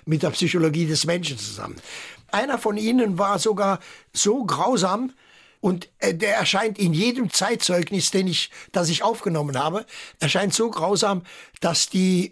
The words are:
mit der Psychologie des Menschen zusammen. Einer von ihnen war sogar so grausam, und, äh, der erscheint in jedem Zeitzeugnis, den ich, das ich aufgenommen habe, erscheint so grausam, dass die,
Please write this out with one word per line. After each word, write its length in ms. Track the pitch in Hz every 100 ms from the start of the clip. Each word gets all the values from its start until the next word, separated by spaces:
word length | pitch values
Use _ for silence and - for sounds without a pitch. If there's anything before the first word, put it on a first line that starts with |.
| -
mit 180 | 156
der 80 | 160
Psychologie 540 | - 170 180 160 151 160
des 200 | 156 156
Menschen 320 | 175 160 120
zusammen. 400 | 104 - - - - - - - _
Einer 260 | 196 269 247
von 180 | 214 208
ihnen 420 | 220 254 220 175
war 220 | 196 202
sogar 400 | 220 202 196 190 - - _
so 320 | - 202 254
grausam, 680 | 208 143 190 247 180 202 254 - _ - - _
und, 280 | 196 180 - _
äh, 180 | 196 170
der 220 | 208 208
erscheint 420 | 180 196 220 208
in 140 | 185
jedem 400 | 156 226 247 214
Zeitzeugnis, 800 | - 196 233 - 180 170 196 -
den 160 | 196 185
ich, 220 | 160 - - -
das 160 | 190 165
ich 160 | 160
aufgenommen 560 | 214 226 196 160 147 127
habe, 260 | 151 190 - - - -
erscheint 320 | 151 185 196
so 160 | - 233
grausam, 540 | - 165 196 208 196 - - - -
dass 300 | 180 160 -
die, 420 | 190 185 185 185